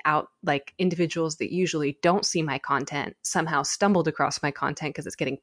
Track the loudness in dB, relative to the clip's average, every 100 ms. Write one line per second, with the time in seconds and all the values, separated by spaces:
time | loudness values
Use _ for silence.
0 | 0 0 -2 _ -2 -2 -2 0 0 2
1 | 0 0 -2 -2 -2 0 0 0 -2 2
2 | 4 4 2 0 0 -2 0 0 0 -4
3 | -6 -6 -4 -2 0 0 0 2 4 4
4 | 2 0 0 0 -4 -2 -4 -2 -6 -6
5 | -10 -6 -4 -4